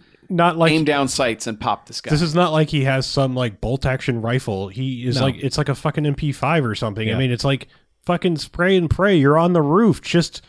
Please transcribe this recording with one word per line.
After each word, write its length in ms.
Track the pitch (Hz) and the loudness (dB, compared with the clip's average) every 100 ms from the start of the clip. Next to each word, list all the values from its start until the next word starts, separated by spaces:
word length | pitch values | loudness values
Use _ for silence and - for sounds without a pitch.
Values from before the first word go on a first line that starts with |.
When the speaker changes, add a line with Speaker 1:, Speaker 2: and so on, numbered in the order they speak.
| _ _ - | _ _ -4
Speaker 1:
not 240 | 175 175 165 | 2 2 4
like 140 | 165 | 2
Speaker 2:
aim 120 | 156 | 4
down 240 | 151 143 131 | 2 0 0
sights 380 | - 127 110 113 | 0 -2 -2 -6
and 120 | 107 | -6
pop 260 | 117 104 - | -4 -4 -6
this 140 | - | -12
guy. 100 | - | -2
Speaker 1:
This 120 | 151 | -2
is 120 | 170 170 | 0 2
not 160 | 175 | 2
like 180 | 156 156 | 2 0
he 140 | 151 | 0
has 200 | 135 135 | 0 0
some, 300 | - 143 135 | -2 0 0
like, 260 | 127 123 98 | 0 -4 -4
bolt 240 | 107 131 | -4 -2
action 380 | 139 131 - 117 | -2 -4 -4 -4
rifle. 460 | 117 131 - 95 98 | -2 -2 -2 -4 -6
He 360 | 101 131 123 | -6 -6 -6
is 120 | 123 131 | -4 0
Speaker 3:
No. 60 | |
Speaker 1:
like, 100 | 135 123 | 0 -2
it's 220 | 139 - | -4 -2
like 100 | 147 | -2
a 60 | |
fucking 320 | 131 151 156 147 | -2 -4 -2 -2
M 80 | |
P 180 | 139 151 | -2 -4
five 320 | 135 135 165 | -4 -2 0
or 100 | 120 104 | 0 -2
something. 300 | 113 101 110 | -6 -4 -2
Speaker 3:
Yeah. 80 | 113 | 0
Speaker 1:
I 20 | |
mean, 120 | 131 | -2
it's 120 | 120 | -2
like, 240 | 139 135 - _ _ _ - | -2 -4 -6 _ _ _ -4
fucking 300 | 175 180 156 | -2 -2 -2
spray 380 | - - 180 190 | -6 -2 2 2
and 120 | 160 | 2
pray. 260 | - 202 180 | 2 2 4
You're 200 | 135 156 | 6 4
on 160 | 175 | 4
the 80 | 175 | 2
roof. 400 | 143 180 226 - | 4 4 4 2
Just 380 | - 170 - - | 0 0 0 -4